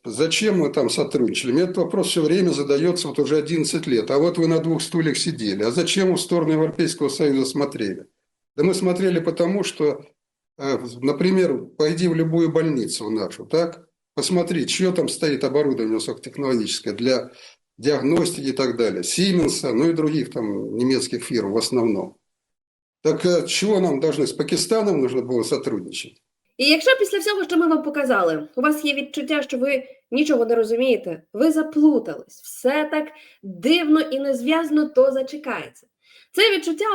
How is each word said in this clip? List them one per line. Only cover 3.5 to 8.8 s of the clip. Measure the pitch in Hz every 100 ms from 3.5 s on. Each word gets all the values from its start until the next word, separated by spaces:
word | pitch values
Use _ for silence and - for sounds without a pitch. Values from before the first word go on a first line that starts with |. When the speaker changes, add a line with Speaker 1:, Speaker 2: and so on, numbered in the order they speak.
| 165 147 170 -
Speaker 1:
лет. | 120 107
А | 139
вот | 170 170
вы | 165
на | 160
двух | 160 160
стульях | - 170 156 131
сидели. | 180 131 107 98
А | 107
зачем | 139 170 190 190
вы | 180
в |
сторону | - 175 156
Европейского | 156 156 156 165 - 139
Союза | - 151 135 131
смотрели? | 143 139 139 101 90 - _ _ _ _ -
Да |
мы | 165
смотрели | 185